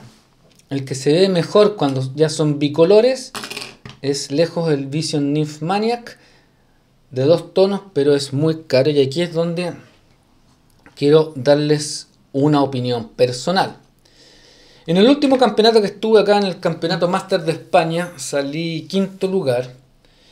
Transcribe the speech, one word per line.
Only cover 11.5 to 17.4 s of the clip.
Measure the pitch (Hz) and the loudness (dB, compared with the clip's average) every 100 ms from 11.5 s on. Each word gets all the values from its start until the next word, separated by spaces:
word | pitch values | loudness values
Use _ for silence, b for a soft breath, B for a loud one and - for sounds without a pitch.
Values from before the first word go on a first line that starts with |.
| 147 151 151 - - - _ _ | 2 2 -2 -2 -12 -16 _ _
una | 139 147 147 | 0 2 2
opinión | 135 131 123 117 110 | 0 -2 -4 -4 -6
personal. | - 127 127 175 185 120 - _ _ b b b b b b b b - | -2 -2 0 -4 -2 -4 -8 _ _ b b b b b b b b -2
En | 180 | 4
el | 240 | 4
último | 294 277 262 | 4 2 4
campeonato | 233 214 220 220 | 2 4 4 4
que | 196 | 2
estuve | - 220 214 | -2 2 4
acá, | 196 202 | 4 2
en | |
el | 196 170 | 0 -2
Campeonato | 175 165 165 180 175 | -4 -4 -4 -2 -2
Master | 185 - 185 | -2 -2 -2